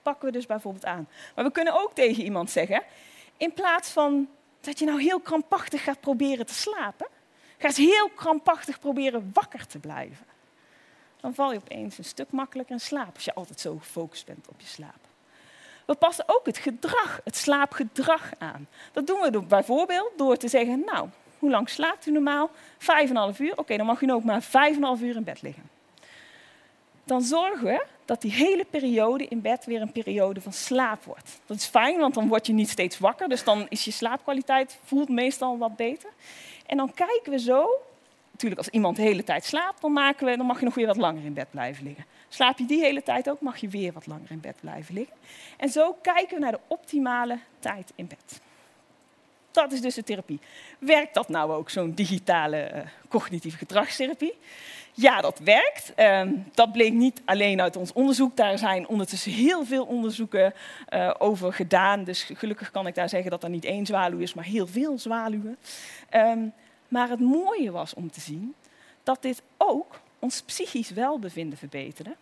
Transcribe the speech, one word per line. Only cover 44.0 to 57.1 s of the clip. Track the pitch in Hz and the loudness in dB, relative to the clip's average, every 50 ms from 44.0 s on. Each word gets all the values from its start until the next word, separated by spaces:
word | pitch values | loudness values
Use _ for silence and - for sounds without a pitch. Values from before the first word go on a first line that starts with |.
| - 156 | -14 -14
langer | 151 156 156 - | -14 -14 -14 -14
in | 156 160 | -14 -14
bed | 151 - - - | -12 -14 -16 -14
blijven | - 156 160 156 156 156 175 | -14 -14 -12 -12 -12 -10 -10
liggen. | 196 254 - - _ _ - - - - - - - | -10 -10 -10 -12 _ _ -20 -20 -20 -20 -20 -12 -4
En | 285 285 | -4 -2
zo | 226 302 311 339 320 - | 2 2 2 2 2 -2
kijken | - 359 349 349 370 359 370 | -2 0 2 2 2 0 -2
we | 320 294 | -4 -2
naar | 247 | -2
de | 220 - - - | -4 -4 -4 -8
optimale | - - - - 302 285 269 247 240 240 240 240 240 240 - _ _ - | -8 -8 -8 -4 -2 0 0 2 0 0 -2 -2 -4 -8 -10 _ _ -12
tijd | - - 202 202 185 - - | -8 -8 -8 -8 -12 -18 -14
in | - 180 170 | -14 -14 -14
bed. | 147 - _ - - - _ _ _ _ _ _ _ _ _ _ _ _ _ _ _ _ _ _ _ _ _ _ | -14 -18 _ -20 -20 -20 _ _ _ _ _ _ _ _ _ _ _ _ _ _ _ _ _ _ _ _ _ _
Dat | - 339 302 269 | 4 4 4 4
is | 269 254 | 0 -4
dus | 233 247 - | -4 -4 -4
de | 240 220 | -4 -6
therapie. | - 208 190 - - 285 294 - - - - - - - - | -6 -6 -6 -6 -8 -10 -10 -10 -16 -20 -20 -20 -20 -18 -10
Werkt | 269 277 320 294 294 - - | 2 4 4 4 4 2 -2
dat | 208 233 - | -2 -2 0
nou | - 160 151 151 | 0 0 0 0
ook, | 160 156 160 - | 0 -4 -4 -4
zo'n | - 196 175 165 160 | -4 -2 -2 -2 0
digitale, | 180 202 165 196 175 - - 175 165 151 151 151 151 | 0 0 0 0 -2 2 2 2 2 4 0 0 -2
eh, | 143 - - 147 147 156 - - - - | -4 -4 -8 -10 -12 -12 -16 -20 -16 -2
cognitieve | - 214 - - 180 165 - 160 160 - | -2 -2 -2 -2 -8 -8 -8 -8 -10 -10
gedragstherapie? | 165 - 185 208 208 - - - 262 262 320 - 392 - 466 _ _ - - - - - - - - - - | -12 -2 0 0 0 0 -2 -4 -4 -4 -2 -2 -4 -4 -4 _ _ -20 -20 -20 -18 -18 -18 -18 -20 -16 -6
Ja, | - 233 262 247 196 | 6 6 6 6 8
dat | 143 160 - - | 0 0 -2 0
werkt. | 156 190 208 254 403 587 - - - - - | 4 6 6 8 6 4 0 -4 -12 -10 2
Ehm, | - 220 208 196 190 190 190 285 185 190 - - | 6 6 8 8 6 4 2 -2 -4 -4 -4 6
dat | - 233 226 | 6 6 6
bleek | 208 233 226 220 220 | 8 4 4 4 6
niet | 233 247 262 | 4 4 4